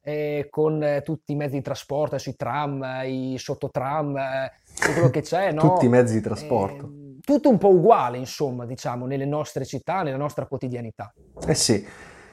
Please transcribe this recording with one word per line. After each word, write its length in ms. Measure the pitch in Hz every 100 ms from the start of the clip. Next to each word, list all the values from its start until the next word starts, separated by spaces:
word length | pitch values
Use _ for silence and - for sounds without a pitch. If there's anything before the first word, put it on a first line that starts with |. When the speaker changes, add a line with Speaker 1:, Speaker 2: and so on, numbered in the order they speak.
Speaker 1:
eh, 460 | - 151 147 147 147
con, 340 | - 156 156
eh, 180 | 151 143
tutti 300 | 143 156 -
i 40 | 147
mezzi 180 | 147
di 80 | 139
trasporto, 540 | 131 131 - 143 151 135
adesso 140 | -
i 60 | 123
tram, 480 | 120 139 147 139
eh, 260 | 131 131 131 131 131
i 40 | 131
sottotram, 800 | - 139 139 - 131 151 147 139
eh, 340 | 135 135 131 _ _ -
tutto 160 | -
quello 180 | 147 170
che 120 | 156
c'è, 300 | 143 165 208
Speaker 2:
<laughs> 20 |
Speaker 1:
no? 80 | 151
Speaker 2:
Tutti 240 | 160 185 123
i 40 |
mezzi 260 | 123 120 110
di 60 |
trasporto. 640 | 107 104 - 117 98 - -
Speaker 1:
Ehm, 340 | - 139 135
tutto 280 | - 294 294
un 80 | 202
po' 120 | 202
uguale, 480 | 185 185 208 123 123
insomma, 480 | 127 - 147 123 120
diciamo, 400 | 127 135 123 127
nelle 200 | 139 139
nostre 380 | 147 147 151 135
città, 380 | 131 - 185
nella 140 | 160 131
nostra 280 | 151 - 131
quotidianità. 680 | 131 131 120 113 - 104 _ _ - -
Speaker 2:
Eh 60 |
sì, 320 | 120 - 104 - - - - -